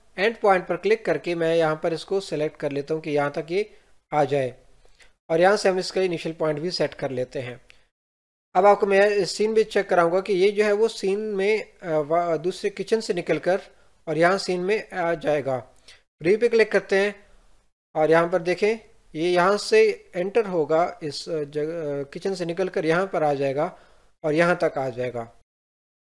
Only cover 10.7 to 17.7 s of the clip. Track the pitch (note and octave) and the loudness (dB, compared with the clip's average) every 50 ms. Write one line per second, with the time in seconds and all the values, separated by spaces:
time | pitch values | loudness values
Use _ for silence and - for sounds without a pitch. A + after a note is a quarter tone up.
10.7 | G#3 G#3 A3+ A3 - - - F#3+ G3 G#3 A3 G#3+ G3+ F#3+ F#3+ G#3 A3 G3+ - - | 2 2 0 -2 -2 -4 -4 -2 -2 -2 -4 -4 -4 -2 0 0 0 0 -2 -8
11.7 | _ - F#3+ F3 D#3 D#3 D3 C#3+ D#3+ F3 F3 E3+ D#3+ D3+ D#3 F3+ F#3 - - G3+ | _ -14 -6 -2 0 0 0 2 0 0 2 0 -2 -2 -2 -4 -6 -4 -6 -6
12.7 | G3 - F#3 - A3+ A3+ A3 - G3 F3 E3 - E3 D3 - F3 F#3 G3 - - | -6 -6 -4 -2 -2 -2 -2 -4 -4 -4 -2 -2 -2 -2 0 -2 -2 -2 -4 -10
13.7 | _ _ _ _ _ _ - E3 D3+ D#3 E3+ F3 G3 F#3+ - - F3+ F3+ F3+ F#3+ | _ _ _ _ _ _ -8 -4 0 2 2 2 2 0 -2 -4 -4 -2 0 -2
14.7 | G3 - - - F#3+ F#3 E3 E3+ E3+ D#3 D3+ D3+ D3 D3 A#2+ C3+ C3 B2 - - | -2 -2 -4 -6 -6 -4 -2 -2 -4 -2 -2 0 0 0 0 -2 -4 -4 -6 -12
15.7 | _ _ _ - - _ _ _ _ - D3 E3+ G#3+ G#3+ A#3+ A#3 A3+ A3 G#3+ G#3+ | _ _ _ -20 -20 _ _ _ _ -4 0 0 2 2 2 2 4 2 2 2
16.7 | - G3 - - G3 F#3+ G3 G3+ G3 - - _ - _ _ _ - _ _ _ | 2 -2 0 2 0 2 2 0 -4 -10 -20 _ -20 _ _ _ -20 _ _ _